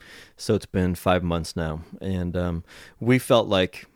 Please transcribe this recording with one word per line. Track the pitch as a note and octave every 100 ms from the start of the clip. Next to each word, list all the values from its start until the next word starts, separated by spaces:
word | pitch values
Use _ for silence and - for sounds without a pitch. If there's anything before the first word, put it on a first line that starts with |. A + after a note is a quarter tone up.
| - - - -
so | - G#2
it's | -
been | G2 F#2 F2+
five | - F#2
months | F2 E2+ D#2+ -
now. | D#2+ D#2 E2+ -
And, | F#2+ F#2 F2 F2
um, | F2 E2+ - - - -
we | A#2 B2+
felt | - B2 G2+
like | G2 F#2 - -